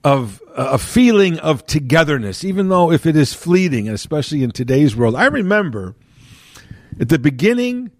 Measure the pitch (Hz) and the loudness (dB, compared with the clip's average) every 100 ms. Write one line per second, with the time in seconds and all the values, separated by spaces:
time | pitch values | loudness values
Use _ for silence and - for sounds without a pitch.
0 | 143 139 117 - - - 131 135 - 233 | 2 0 -2 -12 -16 -8 -4 -4 0 2
1 | 247 214 190 165 165 143 - 156 135 160 | 4 6 2 0 -2 -4 -2 -6 0 2
2 | 151 143 104 92 190 190 190 180 170 160 | 2 -2 -4 -8 -6 -2 0 2 4 2
3 | 165 156 143 - 170 180 185 127 104 104 | 2 2 0 -2 0 2 2 -2 -4 -8
4 | - 151 139 147 123 - 123 131 147 110 | -6 -6 -4 -4 -4 -4 -2 2 2 2
5 | 117 123 254 285 185 208 180 107 92 - | 0 2 0 0 0 0 -2 -6 -12 -16
6 | _ _ - - _ - - - _ - | _ _ -20 -20 _ -20 -20 -20 _ -8
7 | 117 160 139 123 190 240 247 247 247 | 0 2 0 2 0 0 -2 -6 -10